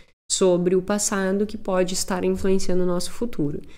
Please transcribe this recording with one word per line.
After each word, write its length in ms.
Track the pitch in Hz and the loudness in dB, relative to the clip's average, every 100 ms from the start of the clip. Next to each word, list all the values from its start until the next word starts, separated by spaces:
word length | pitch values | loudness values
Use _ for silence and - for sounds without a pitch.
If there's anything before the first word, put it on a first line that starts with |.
| - _ _ | -20 _ _
sobre 460 | - 190 175 175 | 0 2 4 2
o 80 | 185 | 0
passado 640 | 180 208 - 196 190 196 208 | 0 -2 -2 -2 0 0 -2
que 100 | 214 | -4
pode 380 | - 185 185 | -2 0 0
estar 300 | 190 - 185 | -2 -2 -2
influenciando 580 | 185 185 196 190 - 180 | 0 0 2 2 4 4
o 40 | 180 | 2
nosso 260 | 175 - | 0 -2
futuro. 480 | - 240 - 143 - - | -4 -4 -2 -4 -4 -10